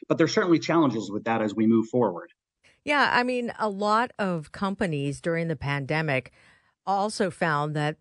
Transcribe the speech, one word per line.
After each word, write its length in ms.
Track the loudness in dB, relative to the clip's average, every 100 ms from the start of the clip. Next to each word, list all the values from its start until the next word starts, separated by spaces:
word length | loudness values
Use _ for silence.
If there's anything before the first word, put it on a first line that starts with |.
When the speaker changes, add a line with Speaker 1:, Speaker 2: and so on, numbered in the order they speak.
| -4
Speaker 1:
But 80 | 2
there's 160 | 4
certainly 280 | 2 4 2
challenges 500 | 4 2 2 0 -6
with 140 | -6
that 180 | -2 -2
as 140 | -2 2
we 100 | 4
move 220 | 4 2
forward. 420 | 0 0 -2 -12 _ _ _ _ _
Speaker 2:
Yeah, 260 | -2 2 2
I 100 | 2
mean, 300 | 0 -2 -4 -4
a 100 | -4
lot 440 | -2 0 2 0 -2
of 340 | -2 -2 -6
companies 680 | -6 -6 -2 -2 -2 -4 -4
during 280 | -4 -2 -2
the 80 | -4
pandemic 760 | -2 -4 -2 -2 0 -2 -4 _ _ _ _ _ -4
also 440 | 0 -2 -2 -4
found 460 | 0 0 0 0 -2
that 200 | -2 -4